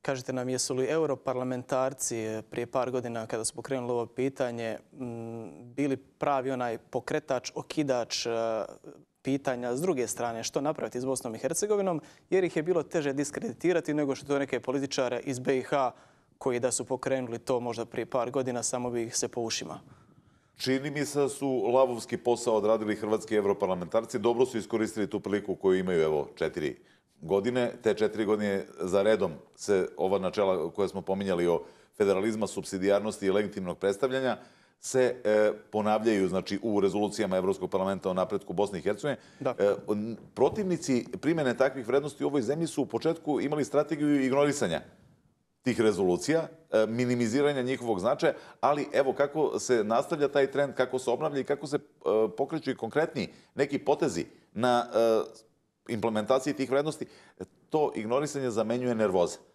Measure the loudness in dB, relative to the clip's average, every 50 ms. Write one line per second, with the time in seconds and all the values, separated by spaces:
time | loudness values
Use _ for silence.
0 | _ -2 -4 -4 -4 -6 -6 -4 -2 -2 -2 -2 -2 -2 -2 -2 0 0 0 0
1 | 0 0 -2 -4 -4 -4 -4 -2 -4 -4 -6 -6 -4 -2 0 0 0 0 -2 -4
2 | -6 -6 -4 -4 -4 -4 -6 -6 -8 _ -8 -8 -8 -4 -2 -2 -2 0 -2 -4
3 | -4 -4 -6 -8 -6 -6 -6 -4 -4 -6 -8 -8 -6 -4 -4 -4 -2 -2 -2 -2
4 | -4 -4 -4 -2 -2 -2 -2 -2 -4 -4 -4 -4 -6 -6 -6 -8 -12 _ -14 -12
5 | -10 -8 -8 -10 -10 -10 -10 -10 -12 -12 -14 -18 -20 -12 -4 -2 0 0 -2 -4
6 | -6 _ _ _ 0 0 0 0 0 -2 -2 -2 -2 -2 -4 -6 -8 _ -8 -6
7 | -4 -2 -4 -4 -2 0 -2 -2 -2 -6 -10 -10 -12 _ -4 -2 0 0 0 0
8 | 0 -2 -4 -4 -2 -2 -2 0 0 0 -2 -2 -4 -6 -10 -16 -18 -20 -20 -20
9 | -20 _ _ _ _ -2 -2 0 0 -2 -2 -2 -2 -2 -2 0 0 0 0 0
10 | 0 -2 -2 -4 -4 -4 -4 -4 -8 -4 -4 -2 -2 -2 -2 -2 -6 -4 -4 -4
11 | -2 -2 -2 -2 -4 -6 -8 -4 -4 -2 -2 -2 0 0 2 2 2 2 0 -2
12 | -4 -10 -20 -20 _ _ 2 2 2 2 0 -2 0 2 2 0 0 0 -2 0
13 | 0 0 0 0 -2 -2 -4 -6 -6 -6 -8 0 2 2 2 2 2 0 0 0
14 | 0 0 -2 -4 -2 -2 0 0 0 0 -2 -4 -2 -2 -2 -2 -2 -2 0 0
15 | 0 0 0 -2 -4 -4 -6 -2 0 0 0 0 0 0 0 2 2 0 -2 -6
16 | -20 _ _ _ _ _ _ _ -2 -2 0 2 0 0 0 0 -2 -4 -4 -4
17 | -2 -2 -2 -2 -2 -4 -8 -8 -2 -2 -2 0 0 -2 -4 -4 -6 -6 -4 -6
18 | -6 -2 -2 -2 -2 0 0 -2 -2 0 -2 -2 -2 -2 -2 -2 -2 -2 -2 -2
19 | -4 -4 -4 -4 -4 -4 -4 -4 -4 -4 -4 -4 -6 -8 -12 -14 -16 -20 -20 -20
20 | _ _ _ -20 _ _ _ _ _ _ _ -6 -2 0 0 0 0 -4 -4 -4
21 | -4 -2 0 0 0 0 0 -2 -2 0 0 0 0 4 6 4 4 4 2 -6
22 | -4 -6 -6 -2 2 0 0 2 2 2 2 4 4 4 2 2 2 -2 -2 -2
23 | 0 0 0 -2 0 0 0 2 2 2 2 2 0 0 0 -2 -4 -2 -2 -2
24 | -2 0 -6 0 2 2 4 4 2 2 2 -6 -4 -2 -2 0 0 0 0 -4
25 | -4 -2 -2 -4 -2 -2 -2 -2 -2 -4 -6 0 4 4 4 4 2 2 2 2
26 | 2 2 2 0 -2 -4 -4 -4 -4 -2 -2 -2 -4 -4 -6 -8 _ _ _ _
27 | _ _ _ _ -4 0 0 2 2 2 0 0 -2 -2 -4 -2 0 0 2 2
28 | 0 -2 0 -2 0 0 2 0 2 0 0 -2 -4 -8 -8 -6 -4 2 2 4
29 | 4 4 4 4 2 -2 -4 -10 -18 _ _ -12 0 2 2 2 2 0 -2 -2
30 | 0 0 2 0 0 -2 0 2 2 2 2 0 -2 -4 -2 -2 -2 -2 -2 -6
31 | -4 -4 -4 -2 0 0 0 2 2 2 2 0 -2 -8 -18 -20 -20 _ _ 0
32 | 2 4 4 2 2 -2 -2 -2 -4 -4 -4 -8 -8 -6 -6 0 2 4 2 4
33 | 2 -2 -6 -2 0 2 2 2 2 0 -4 -6 -6 -6 -6 -2 0 -2 0 0
34 | -2 -2 0 0 -2 -2 -4 -4 -8 -20 _ _ _ _ _ _ -12 -2 2 4
35 | 4 4 2 0 2 4 4 6 6 4 2 -2 -10 _ -4 0 2 2 2 4
36 | 4 4 4 4 2 2 0 -2 -2 -2 -6 -4 -2 0 2 4 2 4 2 2
37 | 0 -2 0 -2 -2 0 0 2 2 0 0 -2 -4 -2 -2 0 0 0 -2 -2
38 | -2 -2 0 0 0 0 -2 -6 -4 -4 0 0 0 0 -2 -4 -2 -2 -2 -2
39 | -2 -4 -4 -4 -8 -20 -16 -6 -4 -4 0 2 4 4 4 2 0 -2 -2 -2
40 | -2 -6 -8 -10 -14 -14 _ 2 2 2 2 0 -2 -2 -2 -2 0 0 0 0
41 | 0 -2 -10 -4 -2 0 0 2 2 0 2 4 2 2 2 -2 -4 2 0 2
42 | 0 0 -6 -4 -4 0 0 0 0 0 0 -2 -2 -2 -2 -4 -4 -2 -2 0
43 | 0 0 -2 -2 -2 -2 0 0 0 0 0 -2 -2 2 2 2 2 2 -2 0
44 | 2 2 4 4 4 2 4 4 4 4 2 0 0 0 0 -2 -4 -8 -20 _
45 | _ _ _ _ _ _ _ _ _ _ _ _ _ -2 2 4 4 4 4 4
46 | 4 2 2 2 2 0 0 0 0 -2 -10 -20 -10 _ 4 4 4 4 2 -2
47 | 0 0 2 0 0 0 2 2 2 2 2 0 0 -2 -2 -4 -2 -2 -2 0
48 | 2 0 0 2 2 0 0 -2 -12 -20 -8 _ 2 2 2 2 -2 0 2 2
49 | 2 2 2 2 0 0 2 0 0 0 0 -2 2 2 2 2 4 2 2 2
50 | 2 0 0 0 0 2 4 2 2 2 2 0 -2 0 2 0 0 0 0 -4
51 | 0 -2 -2 0 -2 -2 -2 -2 -2 -2 -2 -4 -2 -4 -4 -4 -6 -6 _ _
52 | 0 2 4 4 4 2 0 -4 -4 -2 -4 -4 -4 -4 -4 -4 -6 -2 0 0
53 | 0 0 -2 -6 -6 -6 -8 -20 -20 _ _ -2 -2 -2 -2 -4 2 0 2 2
54 | 2 0 0 -2 -6 -6 -10 -20 _ _ _ 0 2 4 4 2 2 0 2 2
55 | 4 4 4 2 0 -2 -10 -20 -20 _ _ _ _ _ _ _ _ -8 -6 -2
56 | -2 0 0 0 2 2 2 2 2 -2 -2 -2 -2 0 2 0 0 0 -4 -6
57 | -10 -12 -12 -20 -20 -20 _ _ -16 _ _ _ _ _ 0 0 0 2 0 -4
58 | -4 0 0 0 0 -2 -4 -4 -4 -2 0 0 0 0 0 -2 0 -2 2 2
59 | 2 4 4 4 4 2 0 -10 -16 _ _